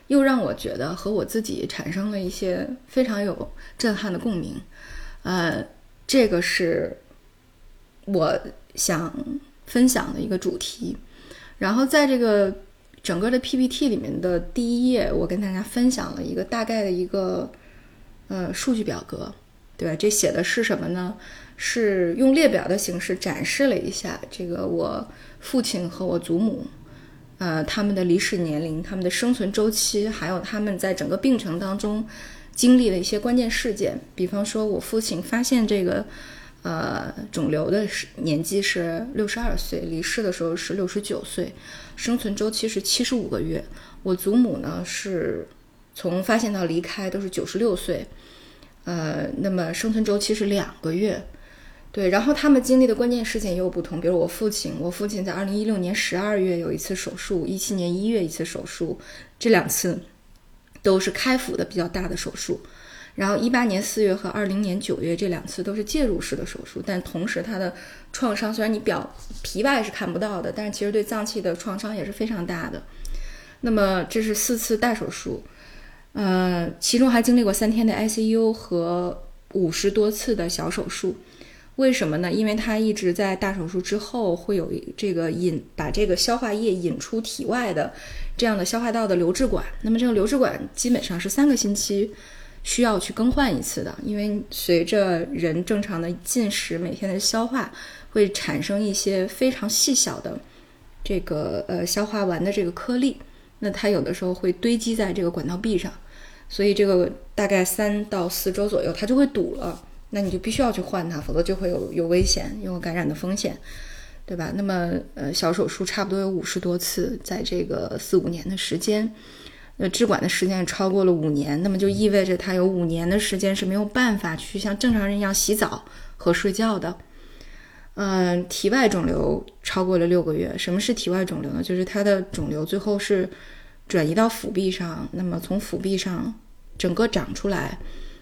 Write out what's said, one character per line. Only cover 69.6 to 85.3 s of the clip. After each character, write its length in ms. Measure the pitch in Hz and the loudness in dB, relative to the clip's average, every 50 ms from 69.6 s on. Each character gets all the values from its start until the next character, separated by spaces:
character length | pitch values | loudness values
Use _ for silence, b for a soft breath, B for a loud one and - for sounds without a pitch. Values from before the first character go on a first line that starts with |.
| 226 | 2
外 180 | 277 277 240 | 2 2 2
是 80 | 214 202 | 0 -2
看 220 | - - 208 180 | -4 -6 -4 -4
不 80 | 170 175 | -2 -2
到 200 | 208 214 202 175 | -2 -4 -4 -4
的， 120 | - - - | -4 -6 -6
但 100 | - 214 | -6 -6
是 60 | 208 | -6
其 140 | 202 - 208 | -4 -2 -2
实 80 | 202 | 0
对 100 | 208 220 | 2 0
脏 240 | 208 - 233 220 208 | 0 0 -2 -4 -4
器 160 | 214 - 220 | -4 -4 -2
的 140 | 180 185 170 | -2 -2 -2
创 200 | 170 - 226 190 | -2 -4 -6 -6
伤 200 | 208 - 208 220 | -6 -6 -6 -6
也 80 | 196 160 | -6 -6
是 80 | 208 | -6
非 120 | 202 - 220 | -4 -4 -2
常 220 | 220 226 185 170 | -2 -2 -2 -4
大 240 | 175 175 165 165 - | -4 -4 -6 -6 -8
的。 100 | - - - B B B B B B B B B B B B B B B | -8 -10 -12 B B B B B B B B B B B B B B B
那 100 | - 240 | 0 2
么 320 | 220 208 196 190 190 180 170 | 4 6 6 4 4 2 0
这 180 | - - 226 | 0 0 0
是 100 | 220 220 | 0 2
四 240 | 208 208 - - 247 | 0 0 0 0 0
次 200 | 226 - - 226 | 0 0 0 2
大 180 | 214 240 240 220 | 2 2 2 2
手 160 | 220 - - | 0 -2 -6
术， 320 | - - - - - - - B B B B B B B B B B B B B | -6 -6 -6 -6 -8 -8 -10 B B B B B B B B B B B B B
呃， 580 | - - 208 190 185 185 185 180 180 175 170 170 - - | -4 0 2 4 4 4 4 4 2 0 0 -2 -4 -4
其 180 | - - - | -2 2 4
中 140 | 233 262 262 | 6 6 6
还 100 | 240 233 | 6 6
经 160 | 226 247 240 | 6 6 6
历 60 | 247 | 6
过 100 | 233 196 | 6 4
三 160 | 196 - 220 214 | 4 4 4 4
天 160 | 220 226 226 | 4 4 4
的 80 | 220 | 4
I 140 | - - 214 | 4 4 2
C 220 | 220 220 226 220 220 | 0 0 2 2 4
U 240 | 220 226 226 220 | 4 4 4 4
和 720 | 226 220 - - 180 170 165 170 175 175 180 175 - - - - - - - - - | 2 0 -2 -2 0 0 0 2 0 0 0 -2 -4 -8 -10 -14 -18 -20 -10 -4 0
五 180 | 185 180 160 | 0 2 2
十 180 | 165 - - 202 | 2 2 0 2
多 180 | 196 220 208 208 | 4 4 4 2
次 280 | 214 208 - - 220 | 2 0 0 -2 0
的 120 | 202 170 170 | 0 0 -2
小 220 | - - 160 165 | -2 -2 -2 -2
手 180 | - - - 175 | -2 -4 -4 -4
术。 280 | - - - 185 - - B B B B B B B B B B B | -4 -2 -2 -2 -2 -4 B B B B B B B B B B B
为 180 | - 269 262 | 4 4 4
什 140 | 247 262 202 | 6 4 2
么 120 | 156 151 160 | 0 0 0
呢？ 140 | 180 175 | 0 0
因 140 | 170 208 220 | 2 2 2
为 80 | 214 214 | 2 2
他 240 | 220 220 233 214 214 | 0 0 0 0 2
一 140 | 220 220 | 2 2
直 200 | 208 208 190 180 | 2 2 2 0
在 220 | 175 190 208 196 190 | 2 2 2 0 0
大 180 | 185 214 196 | 0 -2 -2
手 140 | 196 196 160 | -2 -2 -4
术 140 | 165 180 185 | -4 -4 -4
之 160 | 180 - 196 214 | -4 -2 -4 -4
后 360 | 214 - - 247 220 180 170 | -4 -4 -4 -2 0 0 0
会 200 | 170 - - 202 | -2 -2 -2 -2
有 180 | 185 160 - - - - - - | 0 0 -2 -4 -6 -8 -8 -8
这 160 | - 220 196 | -4 -2 -2
个 180 | 175 165 165 160 | 0 0 0 0